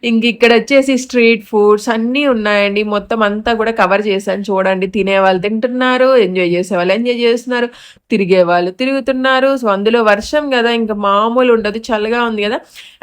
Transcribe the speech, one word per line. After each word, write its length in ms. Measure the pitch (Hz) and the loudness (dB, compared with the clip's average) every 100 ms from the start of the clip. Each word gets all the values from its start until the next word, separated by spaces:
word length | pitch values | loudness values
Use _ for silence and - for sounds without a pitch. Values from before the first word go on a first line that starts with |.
ఇంక 220 | 240 226 233 | 0 0 0
ఇక్కడ 280 | 226 233 | 2 4
వచ్చేసి 440 | 233 226 277 269 254 | 4 4 2 2 -2
స్ట్రీట్ 480 | 254 247 226 233 220 | -2 2 2 2 -2
ఫుడ్స్ 440 | 220 208 208 226 | 0 2 2 0
అన్నీ 360 | 226 226 269 285 | -4 -2 -2 0
ఉన్నాయండి. 580 | 240 208 208 202 202 | 0 0 0 0 -2
మొత్తం 400 | 208 208 202 226 | -2 -4 -4 -2
అంతా 300 | 208 208 214 | -2 -2 -4
కూడా 180 | 226 220 | -2 -2
కవర్ 360 | 226 185 196 208 | 0 0 2 0
చేశాను. 340 | 190 202 190 | -2 -2 -6
చూడండి, 460 | 202 190 190 190 185 | -2 -2 0 -2 -2
తినేవాళ్ళు 540 | 208 190 196 190 185 | -2 0 2 2 2
తింటున్నారు, 760 | 196 220 240 254 254 254 254 254 | -2 -4 -4 -2 0 2 4 4
ఎంజాయ్ 380 | 190 185 175 | 2 0 0
చేసే 240 | 175 180 190 | -2 -2 -2
వాళ్ళు 160 | 175 | 0
ఎంజాయ్ 260 | 202 240 240 | 0 -2 0
చేస్తున్నారు, 500 | 233 233 247 247 240 - - _ _ | 0 0 -2 -4 -4 -8 -20 _ _
తిరిగే 320 | 220 190 185 | -2 2 2
వాళ్ళు 280 | 175 175 175 | 4 2 0
తిరుగుతున్నారు. 760 | 185 254 269 269 262 262 262 269 | -4 -4 -2 -4 -2 0 2 2
So 200 | 269 233 | 0 0
అందులో 360 | 190 202 233 | 0 2 2
వర్షం 460 | 214 208 214 302 294 | 2 2 0 -4 -2
కదా, 200 | 254 233 | -2 0
ఇంకా 240 | 233 220 | 0 -2
మామూలు 600 | 208 202 202 220 233 254 | -2 0 0 2 0 2
ఉండదు, 240 | 226 208 220 | 2 0 -6
చల్లగా 460 | 226 220 214 240 | -6 -4 -2 -2
ఉంది 200 | 233 220 | -2 -4
కదా. 160 | 208 247 - - - _ | -4 -6 -10 -20 -20 _